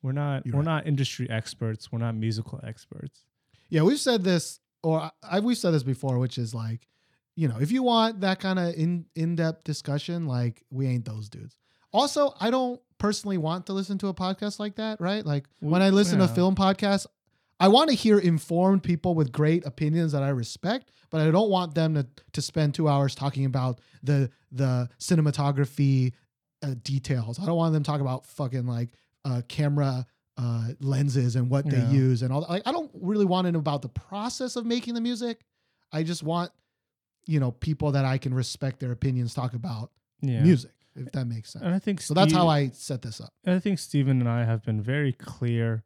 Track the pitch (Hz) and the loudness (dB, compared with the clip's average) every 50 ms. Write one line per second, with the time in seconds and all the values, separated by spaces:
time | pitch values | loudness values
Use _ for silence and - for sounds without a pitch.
0 | - 131 131 143 147 147 139 131 - 123 117 139 147 165 160 151 - 160 147 135 | -4 -4 -4 -2 -2 -2 -4 -4 -4 -2 0 0 0 2 0 -2 0 0 0 0
1 | 135 - - - 127 - 113 113 110 - - _ 120 113 110 110 - - - 113 | 0 -2 -4 -6 -6 -4 -4 -4 -4 -6 -8 _ -4 -4 -4 -6 -8 -8 -6 -4
2 | 117 117 113 110 110 113 107 110 113 - - - - 117 113 - - _ - - | -4 -2 -2 -2 -2 -2 -2 -2 -6 -8 -10 -12 -12 -14 -14 -16 -18 _ -16 -14
3 | - 143 _ _ _ _ _ _ _ _ _ _ _ _ - 156 156 190 285 294 | -14 -14 _ _ _ _ _ _ _ _ _ _ _ _ 0 4 4 4 4 4
4 | - 269 240 220 180 185 180 170 - - - - _ _ _ _ - 165 160 160 | 0 0 0 2 2 2 2 2 0 -4 -12 -16 _ _ _ _ -2 0 0 0
5 | 156 160 - _ - - 170 196 208 240 247 226 - 185 165 151 123 135 131 - | -2 -6 -12 _ -10 -2 -2 0 2 2 0 0 2 2 2 2 2 0 -4 -2
6 | - 135 127 123 127 127 - - 120 110 113 117 113 113 113 117 _ _ _ _ | -2 -2 0 0 0 -2 -2 -4 -6 -6 -6 -8 -6 -6 -8 -8 _ _ _ _
7 | _ _ _ _ _ _ _ - 160 139 117 110 139 151 226 262 254 247 233 226 | _ _ _ _ _ _ _ -2 -2 -2 0 -2 -2 0 0 0 2 2 4 4
8 | 220 226 226 196 190 190 190 190 196 190 190 185 175 175 165 156 156 170 175 175 | 4 2 0 -2 0 0 0 0 -2 -2 -2 0 0 -2 -2 0 -2 0 -2 -4
9 | 165 _ _ 165 160 165 170 160 170 160 160 165 _ - 151 - - - 143 147 | -6 _ _ -4 -2 -2 0 0 0 -2 -2 -4 _ -8 -8 -6 -4 -4 -4 -4
10 | - - 170 170 165 151 127 123 120 120 113 _ _ _ 135 127 135 131 127 123 | -4 -4 -6 -6 -4 -2 -2 0 -2 -2 -4 _ _ _ -6 -4 -2 0 0 -2
11 | 113 - 110 110 104 101 - - - - _ _ _ _ _ _ _ _ - 208 | -4 -6 -8 -10 -12 -12 -14 -16 -18 -18 _ _ _ _ _ _ _ _ 0 2
12 | 277 277 - 302 294 277 - - 190 220 240 262 254 247 247 247 _ _ _ _ | 2 2 2 2 0 0 0 -2 -2 0 0 0 0 -2 -4 -8 _ _ _ _
13 | - 208 208 - - 208 196 180 151 156 165 185 180 - 196 196 196 185 202 190 | -2 -2 -2 -2 -4 -4 -2 -2 0 -2 -2 -4 -4 -6 -4 -4 -4 -4 -4 -4
14 | - 196 185 - 190 185 190 - 208 208 202 - 208 208 202 - 220 220 214 - | -4 -4 -4 -4 -4 -4 -4 -4 -6 -8 -6 -6 -8 -8 -6 -6 -6 -6 -6 -4
15 | 170 180 202 214 - 156 147 143 135 _ _ _ - 147 160 180 190 196 190 196 | -4 -2 -2 -2 -2 -2 -2 -2 -4 _ _ _ -2 2 2 4 6 6 6 6
16 | 208 180 175 196 185 175 - 180 175 190 190 185 196 190 196 - - 202 202 196 | 6 4 6 4 4 4 4 4 4 4 4 4 2 2 2 2 0 0 0 0
17 | - - _ _ _ _ _ _ _ _ _ _ 175 190 208 262 311 320 269 - | -2 -6 _ _ _ _ _ _ _ _ _ _ 6 8 8 8 6 6 2 4
18 | - 220 214 208 175 180 165 151 - - 170 170 180 190 196 190 - - 175 160 | 6 6 6 6 6 4 2 2 0 -2 0 2 4 4 4 4 2 0 -2 0
19 | - 185 175 160 151 127 120 147 147 151 165 175 170 143 - - 151 151 156 170 | 0 0 2 2 2 0 2 2 2 4 4 2 0 -4 -6 -4 -2 0 2 2
20 | 170 160 147 143 139 139 143 123 117 - - - - 175 226 262 - _ _ _ | 0 0 0 0 0 0 0 -2 -4 -6 -8 -6 -4 -2 -2 -4 -4 _ _ _
21 | _ _ - 160 156 160 160 185 220 214 196 185 180 165 147 165 160 160 156 147 | _ _ -2 2 2 4 4 4 4 4 2 0 0 -2 -2 0 0 2 0 0
22 | 135 120 _ - _ _ _ - 147 - - - 156 147 143 - 160 151 143 139 | -2 -4 _ -20 _ _ _ -6 -6 -4 -2 0 0 0 0 2 2 2 4 4
23 | 139 139 - - 135 143 135 135 135 131 123 135 127 127 123 - _ _ _ - | 2 0 -2 -2 -4 -4 -2 -2 -2 -2 0 0 -2 -2 -4 -6 _ _ _ -10
24 | - 131 147 139 135 120 _ _ _ _ - 127 139 131 127 123 123 123 _ _ | -2 0 2 2 2 0 _ _ _ _ -4 -2 0 0 2 0 -2 -4 _ _
25 | - - 185 160 151 151 139 - 143 143 143 135 143 135 - - 143 139 135 131 | -2 2 2 4 4 2 2 0 0 0 2 0 0 -2 0 2 2 4 4 4
26 | 127 127 123 _ _ _ _ _ _ _ _ _ - 143 131 123 - - 139 139 | 2 0 -2 _ _ _ _ _ _ _ _ _ -8 -8 -8 -8 -6 -4 -4 -4
27 | 135 - 139 123 113 107 120 - 180 160 170 170 165 165 156 156 147 156 147 143 | -2 -2 -2 -2 -2 -6 -8 -6 -4 -2 0 2 2 2 2 0 0 0 -2 -2
28 | 139 127 127 131 _ - - - 147 127 120 131 120 123 120 117 120 117 _ _ | -2 -2 -4 -6 _ -14 -8 -6 -6 -4 -4 -4 -4 -4 -2 -4 -4 -6 _ _
29 | _ _ _ _ _ 139 127 123 120 _ - - 151 147 143 147 143 135 131 127 | _ _ _ _ _ -4 -4 -4 -4 _ -4 -2 0 0 2 2 0 0 0 -4
30 | 127 _ _ _ _ _ _ - 123 120 117 117 113 117 127 - 135 135 139 131 | -6 _ _ _ _ _ _ -6 -4 -2 -2 -2 -4 -6 -6 -6 -2 -2 0 0
31 | 143 143 120 139 127 123 110 131 123 123 127 139 143 156 135 131 120 120 139 139 | 0 2 2 2 0 2 0 0 0 2 0 0 0 2 0 2 2 4 4 4
32 | 131 131 127 113 127 127 131 143 147 - 170 196 226 233 285 349 320 - _ 180 | 4 4 2 2 0 -2 -2 -2 -2 -2 -4 -4 -2 -2 -2 -2 -4 -6 _ -8
33 | 185 175 214 214 202 185 180 185 180 180 170 165 147 151 147 143 131 123 _ - | -4 -2 2 2 2 4 4 2 2 2 2 0 0 0 -2 -2 -4 -6 _ -10
34 | - _ 190 202 214 247 - - 254 247 - 247 233 233 233 247 - 240 233 233 | -12 _ -10 -6 -6 -6 -6 -6 -6 -6 -6 -6 -4 -2 -2 -2 -2 -4 -4 -4
35 | 226 240 247 214 240 233 226 - _ _ _ _ _ _ _ _ _ _ - 156 | -2 -4 -4 -4 -4 -6 -8 -8 _ _ _ _ _ _ _ _ _ _ -4 -4
36 | 160 160 175 160 - 151 165 175 175 170 _ _ _ _ _ _ _ _ _ _ | -2 -2 -4 -6 -4 -2 -2 -2 -2 -4 _ _ _ _ _ _ _ _ _ _
37 | _ _ _ _ _ - 160 151 135 123 120 _ - 160 151 - 156 147 139 139 | _ _ _ _ _ -2 0 0 2 0 -2 _ -4 -4 -2 -2 -2 0 0 2
38 | 135 131 131 131 - 135 127 127 123 - - - - 135 131 _ - 127 123 117 | 2 2 0 -2 -2 -2 -2 -2 -2 -4 -6 -6 -6 -6 -6 _ -6 -6 -6 -2
39 | - 139 127 127 120 117 - - 123 127 120 120 113 180 120 110 107 - _ _ | -2 -2 0 0 -2 -4 -4 -4 -6 -4 -6 -6 -8 -6 -8 -8 -10 -14 _ _
40 | _ _ _ _ - 139 123 113 143 170 180 117 - - _ _ _ _ _ - | _ _ _ _ -4 -2 0 4 6 6 6 6 4 -6 _ _ _ _ _ -14
41 | 131 120 - 139 127 120 117 113 107 - - - - 180 175 190 - 214 202 165 | -14 -8 -6 -6 -4 -4 -6 -8 -10 -12 -14 -8 -4 -2 -2 -2 -2 -2 -4 -4
42 | - - 151 175 185 156 160 180 180 165 156 147 143 131 - - - - 139 123 | -4 -2 4 4 4 6 6 4 4 4 4 4 2 -2 -4 -10 -10 -8 -8 -8
43 | - 120 110 - 117 - _ _ _ 180 180 185 - 208 196 156 - - - 143 | -8 -10 -12 -12 -16 -18 _ _ _ -2 -2 0 0 -2 -4 -4 -6 -2 0 0
44 | 135 135 135 127 123 120 117 120 117 113 117 107 - - 110 107 104 113 135 147 | 2 2 2 2 2 2 0 0 0 0 0 -2 -2 -2 -4 -2 -2 -2 -2 -2
45 | 147 139 123 _ - - - - 131 120 117 117 117 117 113 110 - | -2 -2 -4 _ -10 -14 -10 -6 -4 -2 0 0 0 0 -2 -4 -6